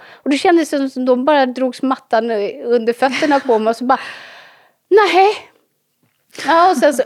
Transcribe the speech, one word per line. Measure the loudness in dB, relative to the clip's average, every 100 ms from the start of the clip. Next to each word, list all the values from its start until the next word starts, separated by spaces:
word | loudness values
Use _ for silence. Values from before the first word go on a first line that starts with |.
| -12 -10
Och | -4
det | 0
kändes | 2 2 2
som, | -2 -4
som | -4 0
de | 0 2
bara | 2 0
drogs | -2 -6 -4
mattan | -4 -4 -2 -2 -2 -4 -4 -6
under | -2 -2 -2
fötterna | -2 -2 0 0 0
på | 0 0
mig | 0
och | -2
så | -2
bara, | -2 -4 -18 -20 -20 -20 _ _ _ 0
nej. | 2 4 4 2 0 -10 _ _ _ _ _ _ _ _ -10 0
Ja, | 2 2
och | 2
sen | 0
så, | 0